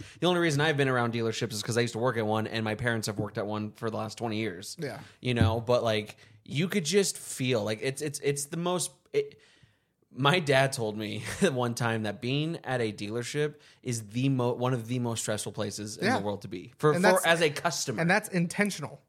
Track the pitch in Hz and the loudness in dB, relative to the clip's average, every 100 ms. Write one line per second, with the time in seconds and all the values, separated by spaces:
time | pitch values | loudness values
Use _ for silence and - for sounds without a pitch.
0 | - - 165 175 170 143 156 147 135 127 | -12 -2 2 4 4 4 2 4 2 2
1 | 120 117 113 110 113 107 101 113 120 110 | 2 0 0 0 -4 -4 -2 0 0 0
2 | 123 117 107 107 107 113 110 107 123 117 | 0 0 0 0 0 -2 -2 0 0 0
3 | 107 104 107 117 101 107 107 - 113 107 | -2 -4 -4 -4 -4 -4 -6 -6 -6 -4
4 | 110 - 117 107 110 90 101 - 147 107 | -6 -6 -4 -2 -2 -6 -10 -10 -10 -10
5 | - - 127 120 110 113 113 123 113 107 | -16 -8 -2 2 4 2 2 2 4 0
6 | 104 - - - - 135 180 202 151 196 | -2 -12 -20 -20 -6 -2 0 0 2 2
7 | 190 - - - 127 120 104 107 131 131 | 2 -2 -10 -4 0 0 0 -2 -4 -4
8 | 151 143 139 143 143 165 175 180 175 - | -6 -2 -2 -2 -4 -4 -2 -2 -4 -8
9 | _ 143 143 - _ _ _ _ _ _ | _ -2 -2 -8 _ _ _ _ _ _
10 | _ - 143 180 147 135 135 - 110 104 | _ 0 4 4 6 6 6 2 -2 -2
11 | 107 110 - - 190 131 120 117 120 113 | -4 -6 -6 0 2 2 0 0 0 0
12 | 107 98 123 139 156 165 - 127 113 98 | -2 -4 -2 -2 -2 -4 -4 -2 -2 -2
13 | 104 113 120 147 151 151 - - - 120 | -6 -6 -4 -2 -4 -4 -18 -10 -6 -6
14 | 104 113 135 131 120 120 123 127 113 127 | -4 0 2 2 2 2 0 0 -2 -2
15 | 120 113 - 104 - 101 101 98 104 - | -2 -2 -2 -4 -4 -6 -6 -6 -10 -4
16 | 190 247 196 196 - 92 120 - 156 151 | 0 0 -2 -6 -8 -12 -12 0 2 6
17 | 185 185 160 170 165 143 175 - - 120 | 6 6 6 4 4 2 -2 -2 -2 0
18 | 165 202 208 185 170 - 208 - 147 - | 2 2 2 0 0 0 -2 -2 -8 -12